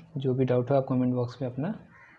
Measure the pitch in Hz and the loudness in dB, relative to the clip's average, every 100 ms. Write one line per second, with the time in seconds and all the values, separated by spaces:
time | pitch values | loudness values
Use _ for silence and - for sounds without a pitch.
0 | - 139 131 127 127 123 120 139 131 127 | -12 -4 -2 0 2 2 4 2 2 0
1 | 123 123 120 - 127 123 165 214 - - | 2 0 -4 -4 -8 -4 -6 -6 -12 -20
2 | - | -20